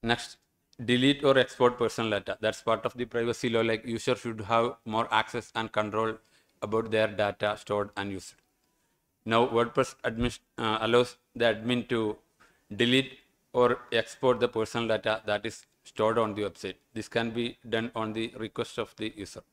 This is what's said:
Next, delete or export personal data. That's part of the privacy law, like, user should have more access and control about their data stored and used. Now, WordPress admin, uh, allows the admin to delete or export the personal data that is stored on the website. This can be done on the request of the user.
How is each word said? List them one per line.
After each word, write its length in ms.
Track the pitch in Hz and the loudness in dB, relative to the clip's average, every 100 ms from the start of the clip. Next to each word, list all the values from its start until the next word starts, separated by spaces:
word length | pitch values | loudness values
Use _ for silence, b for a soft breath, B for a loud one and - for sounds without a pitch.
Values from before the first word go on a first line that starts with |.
Next, 340 | 117 120 - - _ _ _ _ 117 | 0 -2 -2 -16 _ _ _ _ 0
delete 380 | 123 131 139 | 4 4 4
or 140 | 143 131 | 4 4
export 400 | 120 - 123 123 | 4 4 2 4
personal 340 | 113 - 113 | -2 0 -2
data. 260 | 101 98 98 | -2 -4 -2
That's 220 | 107 110 | -2 -2
part 240 | - 113 123 | -2 0 -2
of 80 | 120 | -6
the 100 | 120 | -6
privacy 440 | 120 117 117 123 | -2 -2 -2 0
law, 120 | 113 | 2
like, 240 | 113 110 123 | 2 0 -4
user 300 | 113 - 123 | -4 -2 -2
should 260 | 120 113 | -2 -8
have 340 | 101 117 117 - - | 0 2 2 -2 -4
more 220 | 110 117 | -2 0
access 400 | 110 110 120 - 110 | 0 0 -6 -6 -6
and 160 | 113 | -4
control 420 | - 107 110 110 110 b b b _ | -2 -2 0 -2 -4 b b b _
about 300 | 104 113 113 | -2 -2 0
their 160 | 110 110 | 0 0
data 500 | 101 104 98 104 107 | 0 -2 0 -2 -2
stored 320 | - 104 98 101 | -2 -2 -2 -4
and 140 | 101 | -6
used. 240 | 95 - - _ _ _ _ _ _ _ _ - | -6 -12 -20 _ _ _ _ _ _ _ _ 0
Now, 220 | 113 123 | 2 4
WordPress 480 | 117 120 - 127 - | 2 2 0 -2 -2
admin, 360 | 120 113 120 - _ - | -8 -2 -2 -4 _ -6
uh, 200 | 113 110 | -2 0
allows 360 | 113 120 123 - _ - | 4 4 4 -4 _ 0
the 100 | 113 | 2
admin 440 | 107 113 123 120 | 2 0 -2 0
to 280 | 120 107 107 _ _ b b b 104 | 0 0 -4 _ _ b b b 0
delete 340 | 120 131 135 - _ _ _ | 4 4 2 -8 _ _ _
or 280 | 127 123 123 - | 2 4 2 0
export 480 | 117 - - 131 120 | -2 -2 0 2 2
the 80 | 120 | 2
personal 400 | 113 110 117 113 | 0 -2 -2 0
data 340 | 110 110 107 - | 0 0 -2 -2
that 200 | 104 110 | -2 -2
is 200 | - - _ | -10 -20 _
stored 360 | - - 110 113 | -20 0 2 2
on 160 | 110 101 | 0 -2
the 80 | |
website. 320 | 101 - 98 - _ | -6 -6 -12 -12 _
This 160 | 110 104 | -12 -4
can 220 | 120 117 | -2 -2
be 260 | 113 120 - 120 | -4 -6 -8 -4
done 240 | 113 117 113 | -4 -4 -6
on 180 | 110 | -6
the 180 | 110 113 113 | -4 -6 -8
request 400 | 110 - 117 - | -10 -8 -8 -6
of 180 | 107 - | -8 -8
the 160 | 110 107 | -10 -8
user. 240 | 98 - _ | -14 -14 _